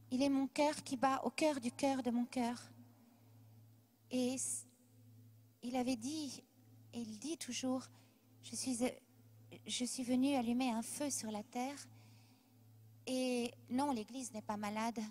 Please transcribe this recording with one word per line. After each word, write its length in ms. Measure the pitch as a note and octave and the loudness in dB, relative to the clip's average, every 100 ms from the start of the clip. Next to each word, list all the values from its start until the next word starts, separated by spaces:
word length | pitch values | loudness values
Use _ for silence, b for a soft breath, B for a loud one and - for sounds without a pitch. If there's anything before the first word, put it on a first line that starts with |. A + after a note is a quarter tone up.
| - | -2
il 100 | B3+ | 2
est 80 | C#4 | 4
mon 180 | C4+ C4+ | 4 2
cœur 360 | - D4 D4 | 4 2 2
qui 140 | - B3+ | -4 2
bat 240 | C4+ C4+ | 4 4
au 60 | B3 | 0
cœur 300 | - D#4 C4+ | 2 4 4
du 120 | A#3 | -2
cœur 320 | - C#4 C4+ | 2 2 2
de 80 | A#3+ | 2
mon 140 | A#3+ A#3+ | 0 0
cœur. 360 | B3+ A#3 A#3+ - - - - - - - - - - - - - _ - | 0 0 -2 -10 -18 -20 -20 -20 -20 -20 -20 -20 -20 -20 -20 -20 _ -4
Et 220 | B3+ B3 | 0 0
s-, 340 | C4 - - - - - - - - - - - - | 0 -4 -6 -8 -20 -20 -20 -20 -20 -20 -20 -20 -12
il 120 | A#3+ B3+ | -4 -2
avait 200 | B3 B3 | 0 0
dit, 480 | B3 D#4 C#4 - - - - - - | -2 -4 -6 -8 -16 -20 -20 -20 -12
et 60 | A#3+ | -8
il 180 | A3 G#3+ | -8 -6
dit 200 | C#4 E4 | -6 -6
toujours, « 500 | - A#3 C4 C4 - B B B B - | -6 -4 0 -2 -4 B B B B -20
Je 120 | - - | -12 -6
suis, 280 | C4 A#3 | -2 0
euh, 60 | B3 C#2 - - - - - - - | 0 -2 -16 -20 -20 -20 -20 -14 -4
je 200 | - B3 | -2 -2
suis 180 | - | -2
venu 320 | A#3+ B3+ C#4 C#4 | 2 4 6 4
allumer 340 | A3+ A#3+ C4 | 4 2 2
un 120 | A3+ | 0
feu 280 | A3+ - D4 | -2 -2 -2
sur 220 | - A3 | -2 -2
la 120 | G#3 | -4
terre. » 440 | - B3 C4 C#4+ - B B B B B B B - - - - - | -4 -4 -4 -6 -14 B B B B B B B -20 -20 -20 -12 -4
Et 440 | B3+ B3+ B3 A#3+ - - | 0 2 2 0 -4 -4
non, 200 | B3 C#4+ | 0 2
l'Église 400 | A#3+ G#3 C4 B3 | 0 -4 -8 -8
n'est 120 | G#3+ | -8
pas 140 | G#3 G#3 | -6 -4
malade. 420 | G#3 G#3+ A3+ A3+ G#3+ | -2 -2 -2 -2 -6